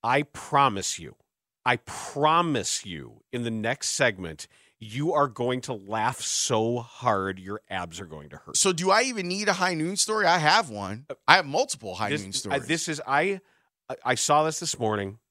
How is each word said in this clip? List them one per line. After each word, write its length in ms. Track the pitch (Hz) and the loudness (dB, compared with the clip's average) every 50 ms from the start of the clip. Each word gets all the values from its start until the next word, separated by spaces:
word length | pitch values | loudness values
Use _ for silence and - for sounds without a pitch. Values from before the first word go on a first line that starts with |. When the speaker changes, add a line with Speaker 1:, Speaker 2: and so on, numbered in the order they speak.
| - | 2
Speaker 1:
I 200 | 113 127 143 147 | 2 2 2 0
promise 720 | _ _ - - - - 139 139 131 104 98 92 - - - | _ _ -18 -12 0 4 4 6 6 4 0 -4 -6 -6 -8
you, 160 | 82 73 - _ _ _ _ _ _ _ _ _ _ | -10 -16 -18 _ _ _ _ _ _ _ _ _ _
I 120 | 123 123 120 | 0 0 0
promise 1080 | _ - - - - - - 143 143 151 160 170 175 165 147 120 92 - - - - | _ -10 -12 -12 -12 -8 -2 2 4 6 6 6 4 2 0 -2 -2 -2 -4 -6 -6
you, 360 | 104 87 76 67 57 55 55 _ _ | -8 -10 -10 -10 -14 -18 -20 _ _
in 120 | - 120 120 | -6 -4 -4
the 80 | 117 | -2
next 400 | 113 113 107 113 131 - - - | -4 -2 -2 -2 -4 -2 -4 -4
segment, 560 | - - 143 123 107 92 92 82 78 76 - _ _ _ _ _ _ _ | 0 2 2 2 2 0 -8 -10 -10 -12 -16 _ _ _ _ _ _ _
you 340 | 110 107 107 131 147 165 175 | -18 -12 -6 -4 -2 0 2
are 140 | 147 143 135 | 2 2 2
going 340 | 110 - 123 123 127 127 | 0 -2 -2 -2 -2 -2
to 120 | 123 - 127 | -4 -8 -10
laugh 460 | 104 98 98 107 110 107 120 131 - | -10 -8 -6 -4 0 0 0 -2 -2
so 580 | - - - - - - 123 113 110 117 120 120 | -6 -4 -4 -2 0 0 2 2 2 2 0 -4
hard 580 | 117 120 - - 123 123 107 98 95 98 95 95 | -6 -10 -16 -4 0 0 0 2 0 -2 -4 -6
your 240 | 92 95 101 107 _ _ | -8 -10 -12 -12 _ _
abs 300 | 90 95 87 87 82 87 | -8 -8 -8 -8 -10 -14
are 60 | 101 82 | -14 -14
going 220 | 80 76 73 76 | -14 -16 -16 -16
to 80 | 73 69 | -18 -18
hurt. 200 | _ - - - | _ -6 0 2
Speaker 2:
So 160 | - 196 185 | 2 2 2
do 160 | 156 175 185 | 2 2 4
I 140 | 190 220 247 | 4 4 4
even 240 | 269 247 220 185 175 | 2 -2 -4 -4 -4
need 200 | 185 202 214 202 | -4 -2 0 0
a 60 | 190 | 0
high 220 | 185 185 185 180 | 2 2 0 0
noon 200 | 160 156 170 196 | 0 -2 -2 0
story? 300 | 196 - - 214 214 208 | 0 0 0 2 2 4
I 140 | 175 170 180 | 4 4 6
have 300 | 156 151 165 214 214 143 | 6 6 6 4 4 0
one. 340 | 110 101 98 92 101 113 143 _ 135 _ _ - | -4 -6 -6 -6 -6 -10 -10 _ -16 _ _ 6
I 80 | 151 | 6
have 100 | 190 170 | 6 6
multiple 480 | 139 139 180 269 262 - 139 113 101 90 | 2 0 0 0 0 -2 -8 -8 -10 -6
high 140 | 90 110 101 | -4 -2 -2
Speaker 1:
This, 120 | - 104 | -2 -4
Speaker 2:
noon 80 | 98 95 | -4 -6
Speaker 1:
I, 20 | |
Speaker 2:
stories. 360 | 98 - - 104 139 143 117 - | -8 -8 -6 -2 -4 -4 -2 -2
Speaker 1:
this 200 | 160 165 - - | -2 -2 -2 -4
is, 140 | 160 143 - | -6 -6 -4
I, 360 | - 135 143 165 196 196 190 _ _ _ _ _ _ _ _ _ _ | 0 2 2 2 2 -2 -4 _ _ _ _ _ _ _ _ _ _
I, 60 | 131 - - | -12 -6 -2
I 120 | - 127 | -2 0
saw 280 | 127 - - 147 151 156 | 0 4 4 4 4 4
this 160 | 160 156 - | 2 0 -4
this 200 | - 160 - - | -4 -6 -4 -2
morning 400 | 120 107 107 101 101 98 101 113 _ _ | 0 0 0 0 -2 -4 -8 -12 _ _